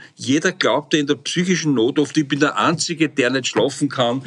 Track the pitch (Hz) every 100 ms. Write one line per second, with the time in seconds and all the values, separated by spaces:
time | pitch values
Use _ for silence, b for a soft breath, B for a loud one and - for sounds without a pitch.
0 | B - 117 147 185 - 120 127 151 156
1 | 147 135 - 175 180 170 156 127 117 151
2 | 139 156 139 143 - - 120 165 - 151
3 | 151 - 123 131 127 110 127 - 143 -
4 | 117 131